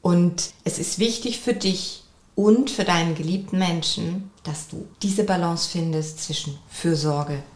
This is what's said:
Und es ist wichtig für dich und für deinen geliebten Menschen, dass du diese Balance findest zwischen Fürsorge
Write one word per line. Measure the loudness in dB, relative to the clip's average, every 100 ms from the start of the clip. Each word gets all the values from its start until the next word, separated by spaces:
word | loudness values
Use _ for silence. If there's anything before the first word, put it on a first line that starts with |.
Und | 4 6 4 2 -8 -4
es | -4 -2
ist | -4 0
wichtig | 0 0 -4 -4
für | -2 0
dich | 0 -2 -6 -12 -20 _ _ 2
und | 6 6 4
für | 0
deinen | 2 2 2 0
geliebten | -2 -2 -2 0
Menschen, | 2 0 -2 -4 -4 -4 -8 _
dass | -10 -10 -10
du | -12 -14 -4
diese | -2 0
Balance | 2 2 2 0 -2
findest | -2 0 -2 -4 -8
zwischen | -6 -6 -6 -12 -14
Fürsorge | -4 0 2 0 0 -2 -6 -10